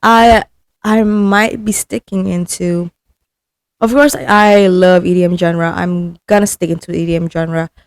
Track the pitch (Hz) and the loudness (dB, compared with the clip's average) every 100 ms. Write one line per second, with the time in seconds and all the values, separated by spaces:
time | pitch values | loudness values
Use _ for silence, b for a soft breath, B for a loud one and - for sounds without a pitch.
0 | - 226 233 226 - _ _ _ 214 220 | 2 4 4 4 0 _ _ _ -2 0
1 | 214 208 202 202 220 233 214 208 - 220 | 0 0 0 0 0 -4 -6 -6 -6 -10
2 | _ 196 190 180 175 - 175 175 175 _ | _ -6 -4 -4 -6 -6 -4 -4 -6 _
3 | _ _ _ _ _ _ _ _ 226 254 | _ _ _ _ _ _ _ _ -2 2
4 | 294 - 127 208 208 208 196 180 185 180 | 2 0 0 2 4 4 4 4 4 4
5 | 175 180 175 175 170 170 165 170 180 180 | 2 0 0 0 -2 -2 -4 -4 -6 -6
6 | 175 170 _ 208 208 - 170 170 - 165 | -8 -12 _ 0 0 -4 -6 -6 -6 -6
7 | 165 165 165 165 165 165 165 _ | -4 -4 -4 -6 -6 -4 -6 _